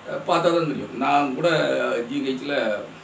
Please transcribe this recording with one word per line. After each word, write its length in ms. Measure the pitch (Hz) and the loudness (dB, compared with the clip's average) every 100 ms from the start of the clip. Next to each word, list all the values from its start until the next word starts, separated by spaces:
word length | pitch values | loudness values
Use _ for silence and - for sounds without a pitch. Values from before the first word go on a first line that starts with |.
| - | -8
அ, 120 | - - | -4 0
பார்த்தாதான் 400 | 170 170 170 156 | 2 4 2 0
தெரியும். 300 | 113 - - | -2 -6 -2
நான் 380 | 139 143 139 127 | 2 4 2 0
கூட 140 | 170 156 139 135 123 120 117 | 2 2 2 0 0 -2 -2
ஜி 100 | 143 | -2
ஹெச்ல 560 | 131 127 143 139 113 104 - - | -2 -2 -2 0 0 -2 -6 -14